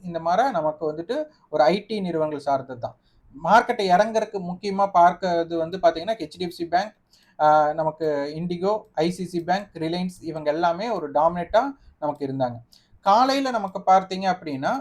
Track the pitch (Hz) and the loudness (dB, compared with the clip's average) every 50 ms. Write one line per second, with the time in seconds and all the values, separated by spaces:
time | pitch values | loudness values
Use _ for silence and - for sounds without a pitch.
0 | 185 175 170 165 170 170 180 220 262 277 233 214 156 156 151 - 165 151 156 165 | -14 -10 -10 -4 -2 0 2 2 2 2 0 -2 -2 -2 -4 -4 -6 -6 -6 -6
1 | 170 220 254 311 302 - _ _ _ _ 151 151 147 156 185 208 - - 220 208 | -8 -6 -6 -6 -6 -8 _ _ _ _ 0 2 4 4 2 0 -2 -6 -6 -6
2 | 190 175 160 156 156 151 151 135 - 143 135 135 131 131 127 120 120 - - _ | -4 -4 -2 -2 -2 -2 -4 -4 -2 -2 -2 -2 -4 -8 -12 -12 -12 -14 -14 _
3 | _ _ _ _ _ _ - 143 165 170 208 233 233 247 226 220 196 185 180 196 | _ _ _ _ _ _ -16 -6 2 4 6 6 6 4 0 -2 2 4 4 4
4 | 214 226 220 220 208 - - 190 180 175 180 - 208 202 190 196 196 196 196 175 | 4 2 0 -2 -2 -2 -6 -8 -8 -8 -10 -8 -6 -4 0 0 0 2 6 6
5 | 170 180 180 - 190 180 170 170 170 165 170 165 160 165 190 185 180 165 165 160 | 6 6 4 2 -2 0 0 0 0 -2 -2 -4 -4 -4 -4 2 2 2 2 2
6 | 170 220 - - 156 151 - 175 180 170 - - 170 160 170 180 208 214 - _ | -4 -6 -6 -6 -8 -12 -8 -8 -8 -8 -6 -8 -4 -2 -2 -2 -2 -4 -10 _
7 | _ _ _ _ _ _ _ - 151 151 151 156 147 151 151 165 156 156 151 - | _ _ _ _ _ _ _ 2 4 4 6 6 4 2 0 -2 -2 -4 -4 -2
8 | 160 151 147 143 143 147 156 160 175 175 175 170 185 202 214 214 - _ _ 151 | -2 -2 -2 -2 -4 -6 -6 -6 -6 -6 -4 -2 -2 -2 -2 -2 -6 _ _ -2
9 | 160 180 180 185 180 170 175 170 160 175 180 202 202 - - 160 160 165 170 180 | -2 -2 -2 -4 -8 -6 -6 -6 -2 -2 -2 -2 -4 -10 -10 -8 -6 -4 -4 -4
10 | 180 185 - - 156 160 156 156 147 147 147 165 175 170 170 180 220 247 214 170 | -4 -6 -8 -10 -12 -10 -10 -4 -2 -2 0 2 0 0 0 -2 -4 -4 -4 -4
11 | 151 139 139 147 160 170 175 175 170 - - 226 262 277 277 - _ - _ _ | -6 -2 0 2 2 2 2 0 -4 0 2 2 2 0 -4 -12 _ -20 _ _
12 | 156 147 143 - 143 135 135 135 127 120 117 117 - _ _ _ _ _ - _ | -6 -6 -4 -4 -6 -6 -2 -2 -2 -4 -4 -10 -16 _ _ _ _ _ -20 _
13 | - 196 202 233 262 269 269 277 269 254 240 220 196 185 - 190 - 190 190 190 | 2 4 4 4 4 4 2 0 -2 -2 -2 -4 -4 -6 -8 -2 4 4 4 4
14 | 185 - 190 185 196 185 175 - - 156 139 131 143 185 247 277 | 4 0 -4 -2 -2 -2 -2 -2 -6 -8 -8 -4 -4 -4 -4 -4